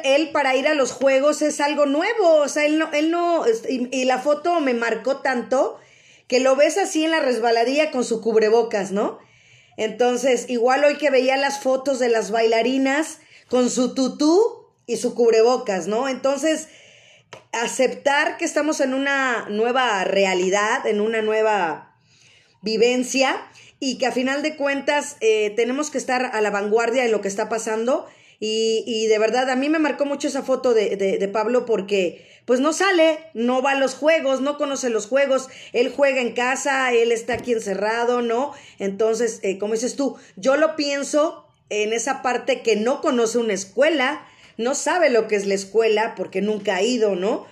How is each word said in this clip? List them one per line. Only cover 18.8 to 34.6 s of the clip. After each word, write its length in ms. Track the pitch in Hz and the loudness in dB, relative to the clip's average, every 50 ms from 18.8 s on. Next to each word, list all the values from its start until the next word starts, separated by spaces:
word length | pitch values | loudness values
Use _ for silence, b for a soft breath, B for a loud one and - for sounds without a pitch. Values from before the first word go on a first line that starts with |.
en 120 | 277 262 254 | -2 -2 -2
una 540 | 269 277 277 277 277 269 254 233 214 - - | -2 -2 0 0 0 0 -2 -2 -4 -4 -4
nueva 540 | 208 214 220 240 240 262 262 233 208 190 185 | -2 -2 0 0 0 0 0 0 0 0 -2
realidad, 800 | 180 190 196 196 190 185 180 185 185 190 202 208 220 240 277 262 | 0 2 2 2 2 2 2 2 2 2 2 2 0 0 0 0
en 120 | 226 214 208 | -2 0 0
una 200 | 208 226 226 220 | 0 -2 -2 -2
nueva 760 | 214 214 220 220 220 220 214 202 175 160 147 156 - - _ b b b b b b b b b b b b b | 0 0 2 2 2 2 2 0 0 -2 -4 -6 -10 -16 _ b b b b b b b b b b b b b
vivencia, 760 | - 214 220 202 226 240 247 254 254 254 - 269 262 269 339 427 - B B B B B B - | -6 -4 0 2 4 4 4 2 -2 0 0 0 2 2 0 -2 -6 B B B B B B -8
y 180 | 285 262 247 | -6 -6 -4
que 100 | - 254 | -2 -2
a 40 | 240 | -2
final 300 | - 262 254 262 269 294 | -2 0 -2 -2 -2 -2
de 140 | 294 311 302 | -2 -4 -4
cuentas, 600 | - 277 277 277 277 277 302 294 294 277 - - - | -2 -2 -2 -2 -2 -2 -2 0 -2 -2 -6 -6 -2
eh, 300 | 214 220 220 214 208 208 | 0 2 2 2 0 -2
tenemos 380 | 208 - 233 240 254 277 302 - | -4 -4 -4 -4 -2 -4 -4 -6
que 60 | - | -6
estar 280 | 262 - - 247 254 254 247 - | -6 -4 -4 -2 -2 -2 -4 -2
a 80 | 214 | -2
la 80 | 214 208 | -2 -2
vanguardia 540 | 196 202 202 208 208 233 - 190 226 262 247 | -2 -2 -2 0 0 0 0 0 0 0 2
de 60 | 233 | 2
lo 120 | 214 202 | 0 0
que 60 | 202 | -2
está 220 | 196 190 214 214 208 | -4 -4 -4 -4 -4
pasando, 560 | 233 226 - 233 220 220 226 240 285 349 B B B B B B B - | -4 -6 -4 -4 -4 -2 0 0 -2 -2 B B B B B B B -8
y, 440 | 214 220 220 220 226 226 220 220 - | -6 -4 -2 0 0 0 0 -2 -2
y 220 | - 233 220 220 | -4 -4 -2 0
de 100 | 214 214 208 | 2 2 2
verdad, 300 | 220 220 220 247 269 269 | 2 2 0 0 0 0
a 60 | 254 | 0
mí 140 | 254 277 294 | 0 0 0
me 100 | 311 330 | 0 0
marcó 260 | 311 277 254 - 285 | 0 0 -2 -2 -4
mucho 220 | 277 285 277 - | -4 -4 -4 -4
esa 140 | 285 254 277 262 | -4 -4 -4 -2
foto 300 | - 262 247 - 254 233 | -2 -2 0 2 2 2
de, 240 | 220 202 - 208 | 2 2 0 0
de, 200 | 196 196 196 175 | -2 0 0 0
de 100 | - 196 196 | 0 -2 -2
Pablo 360 | 196 226 214 233 247 247 233 | -2 -2 0 0 0 0 0
porque, 600 | 233 226 196 190 202 208 196 180 165 B B B B B B B | 0 -2 -2 -2 -2 0 0 0 -2 B B B B B B B
pues, 140 | - 196 233 | 0 0 2
no 140 | 269 311 302 | 2 2 0
sale, 440 | - 370 392 381 330 320 320 311 311 - - - | 2 2 2 4 4 4 4 2 0 -6 -10 -6
no 280 | 220 233 240 254 262 | -2 -2 0 0 2
va 100 | 254 277 | 2 0
a 80 | 277 277 | 2 2
los 160 | 269 254 254 | 0 -2 -2
juegos, 460 | - 277 311 330 320 254 269 269 254 | 0 2 2 2 2 2 0 0 0
no 160 | 262 285 294 | 0 -2 -2
conoce 320 | 294 | -2